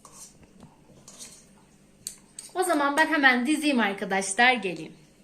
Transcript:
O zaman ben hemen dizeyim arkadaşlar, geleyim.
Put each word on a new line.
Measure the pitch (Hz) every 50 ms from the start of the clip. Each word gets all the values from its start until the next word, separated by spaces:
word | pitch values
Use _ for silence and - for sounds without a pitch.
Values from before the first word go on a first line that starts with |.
| - - - - - - - - - - - - - - - - - - - - - - - - - - - - - - - - - _ - _ - - - _ - - - - - _ - - - - -
O | 349 359
zaman | 359 320 294 277 277 285
ben | 311 311
hemen | 311 320 302 269 262 247 247 240
dizeyim | 302 302 269 302 294 269 233
arkadaşlar, | 214 196 196 - 214 185 190 196 190 - - - 240 254 254
geleyim. | 214 196 180 160 156 160 - - - - _ _ _